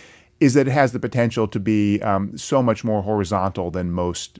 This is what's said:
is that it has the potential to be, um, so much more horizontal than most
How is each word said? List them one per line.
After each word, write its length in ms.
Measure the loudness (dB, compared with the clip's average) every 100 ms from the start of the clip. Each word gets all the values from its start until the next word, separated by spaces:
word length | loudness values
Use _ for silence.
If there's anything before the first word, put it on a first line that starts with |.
| -20 -20 _ 0
is 140 | 4
that 140 | 4 4
it 40 |
has 200 | 2 2
the 60 | 0
potential 480 | -4 0 0 0 -2
to 100 | -2
be, 400 | 0 2 2 2
um, 360 | 0 0 -2 -8
so 240 | -2 2
much 200 | 2 0
more 180 | -2 -2
horizontal 680 | 0 -2 0 0 -2 -2 -4
than 200 | -4 -4
most 480 | -2 -2 -4 -10